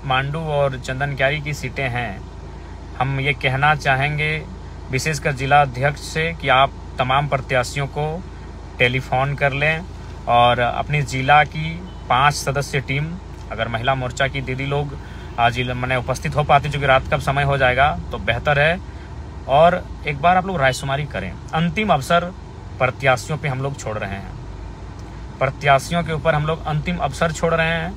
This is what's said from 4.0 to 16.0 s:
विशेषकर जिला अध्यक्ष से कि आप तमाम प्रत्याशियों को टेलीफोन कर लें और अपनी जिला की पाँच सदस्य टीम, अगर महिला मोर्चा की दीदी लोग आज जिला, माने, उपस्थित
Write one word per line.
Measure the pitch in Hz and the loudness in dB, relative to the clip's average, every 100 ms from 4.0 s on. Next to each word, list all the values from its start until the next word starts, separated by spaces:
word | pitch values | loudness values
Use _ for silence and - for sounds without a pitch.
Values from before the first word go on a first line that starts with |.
| 143 147 151 156 - - - - - | 2 0 -2 -4 -6 -12 -14 -14 -6
विशेषकर | 131 156 151 160 | -2 -2 -2 -2
जिला | 131 135 143 | -2 4 6
अध्यक्ष | 143 123 143 147 | 6 2 0 0
से | - 160 165 160 | -6 -4 -4 -2
कि | 139 | 4
आप | 131 135 - - - | 6 4 2 -12 -4
तमाम | 127 135 147 | 2 2 2
प्रत्याशियों | 139 - 131 120 143 143 | -2 0 0 0 -4 -4
को | 147 151 165 170 - - - - - | -4 -4 -6 -10 -14 -14 -14 -14 0
टेलीफोन | 123 127 - 127 139 | 2 2 0 0 0
कर | 139 143 | 0 0
लें | 139 151 160 185 - - - - | 2 0 0 -6 -12 -14 -10 2
और | 120 120 120 | 6 6 6
अपनी | 120 - 117 147 | 2 0 0 0
जिला | 131 131 131 147 | 0 -2 6 6
की | 147 160 156 165 - - - | 6 -2 -8 -8 -12 -12 0
पाँच | 123 143 | 4 4
सदस्य | 147 147 139 131 143 | 2 -2 -2 -2 -4
टीम, | 117 135 156 175 - - - | -2 -4 -4 -8 -12 -14 -10
अगर | 107 113 | -4 -2
महिला | 117 127 | 0 0
मोर्चा | 135 127 123 135 | 0 -2 0 -2
की | 135 | -2
दीदी | 127 131 139 | -6 -4 -2
लोग | 143 147 - - - - - | -2 -2 -8 -12 -12 -10 2
आज | 120 | 2
जिला, | 120 127 | 2 -2
माने, | 123 127 | -2 0
उपस्थित | 127 | -2